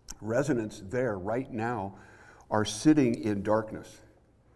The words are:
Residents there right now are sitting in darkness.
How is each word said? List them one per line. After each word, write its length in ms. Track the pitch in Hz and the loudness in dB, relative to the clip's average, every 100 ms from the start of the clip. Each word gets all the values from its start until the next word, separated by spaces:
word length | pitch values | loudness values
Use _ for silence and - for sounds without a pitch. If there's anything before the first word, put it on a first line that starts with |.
| - - | -18 -10
Residents 600 | 104 120 147 120 107 - 98 | -2 0 2 0 -2 -8 -6
there 320 | 123 127 98 | -4 -2 -2
right 340 | 95 120 131 | -4 -4 -4
now 440 | 113 113 117 98 - - - - - - | -4 -4 -4 -6 -10 -20 -20 -20 -20 -2
are 120 | 107 | 0
sitting 520 | 107 - 156 151 123 - | 0 2 4 6 4 2
in 260 | 107 101 | -2 -2
darkness. 600 | 98 110 110 - - - - _ _ _ _ | 2 2 0 -8 -14 -20 -20 _ _ _ _